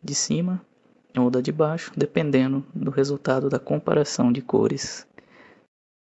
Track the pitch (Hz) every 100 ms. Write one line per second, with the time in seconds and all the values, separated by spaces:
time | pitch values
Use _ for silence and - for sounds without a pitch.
0 | - 139 - 151 175 185 - _ _ _
1 | _ - 123 127 131 151 151 160 - -
2 | 147 - 151 135 131 135 139 - 147 139
3 | 139 143 - 131 139 131 - 151 - 151
4 | 147 - 123 120 - 110 110 139 - -
5 | - - _ _ - _ _ _ _ _